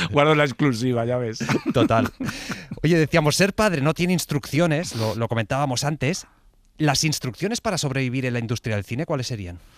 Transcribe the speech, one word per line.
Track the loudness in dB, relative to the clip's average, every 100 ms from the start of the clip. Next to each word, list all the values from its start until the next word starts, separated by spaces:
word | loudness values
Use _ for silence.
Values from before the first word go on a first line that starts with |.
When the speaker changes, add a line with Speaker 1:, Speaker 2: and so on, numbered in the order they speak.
| 0
Speaker 1:
Guardo | 2 4 4
la | 2
exclusiva, | 2 0 2 0 0 0
ya | -2
ves. | -4 -4 -2 -2 0
Speaker 2:
Total. | 2 4 4 2 -4 -8 -8 -10 -12 -12 -2
Oye, | 2 4
decíamos, | 4 4 4 4
ser | 2
padre | 2 2 2
no | 0
tiene | 2 2
instrucciones, | 2 0 -4 -2 2 2 2 -2 -2
lo, | -2 -2
lo | -2
comentábamos | -2 -2 -2 0 0
antes. | -2 -2 -2 -2 -8 _ _ _ _ 0
¿Las | 2 2
instrucciones | 0 -2 -4 -4 -4 -2
para | -2 -2
sobrevivir | -2 -2 -2 -2 -2
en |
la | -2
industria | -2 -4 -2 -4
del | -4
cine | -6 -4
cuáles | -4 -4
serían? | -6 -8 -12 -18